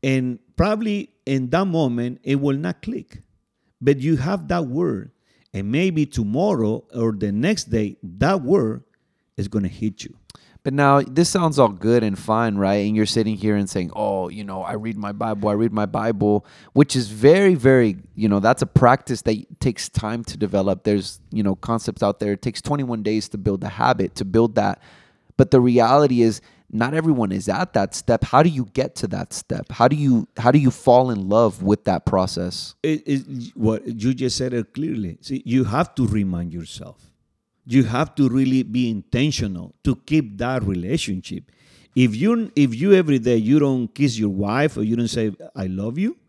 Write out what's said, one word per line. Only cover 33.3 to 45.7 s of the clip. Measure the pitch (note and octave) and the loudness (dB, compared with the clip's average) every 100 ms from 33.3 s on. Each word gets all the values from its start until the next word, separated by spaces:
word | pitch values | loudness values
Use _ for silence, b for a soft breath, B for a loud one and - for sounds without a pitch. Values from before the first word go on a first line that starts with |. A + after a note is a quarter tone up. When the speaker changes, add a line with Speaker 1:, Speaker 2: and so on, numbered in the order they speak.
| C3 A#2+ - | -12 -12 -2
Speaker 1:
what | A2 A2 - A#2 | -2 -2 -6 -4
you | A2 | -2
just | B2+ B2+ - | -2 -2 -4
said | B2+ | -4
it | A#2+ A2 | -4 -8
clearly. | - D#3 A#2+ F#2+ - | -8 -6 -6 -6 -10
See, | - C3+ - | -10 -10 -2
you | B2 | 0
have | A2+ B2 F3 | 0 0 -2
to | - A#2+ | -2 0
remind | G#2+ G2 F2 E2+ | 0 -2 -4 -6
yourself. | E2+ D#2+ - - - _ _ _ _ _ _ - | -10 -14 -16 -18 -20 _ _ _ _ _ _ 0
You | B2 | 2
have | A#2 A#2+ D3+ - | 2 0 -2 0
to | C3+ | 0
really | B2 C3+ C3 | 2 2 0
be | B2 A#2 B2 | 0 -2 -2
intentional | G#2+ - A#2 D3 C#3 A2+ F2+ F2+ _ | -2 -4 0 0 -2 -4 -6 -12 _
to | - B2 - | -4 -4 0
keep | D#3 B2 G2+ | -2 -2 -6
that | A#2 B2+ | -4 -2
relationship. | G2 F#2 F2 D3+ - F#2 - F#2 - b b b b - | -2 -4 -4 -4 -4 -8 -8 -14 -14 b b b b 2
If | B2+ G#2+ | 2 2
you, | F#3+ A#3 A3 - | 0 0 0 0
if | C#3 | 0
you | A2+ F3+ | 2 4
every | F#3+ E3+ C3+ | 4 4 2
day | A#2 A#2 | 2 2
you | G#2+ D3 | 4 4
don't | C#3 C3 A#2 | 4 0 -4
kiss | - C#3+ A2+ | -2 -2 0
your | G#2+ | -2
wife | F#2+ G2+ A#2 D3+ - | -2 -2 0 -2 -2
or | |
you | G#2+ A#2 | -2 0
don't | A#2 | -2
say, | A#2+ A2 F#2+ - - | -2 -4 -4 -16 -8
"I | |
love | F#2+ | -6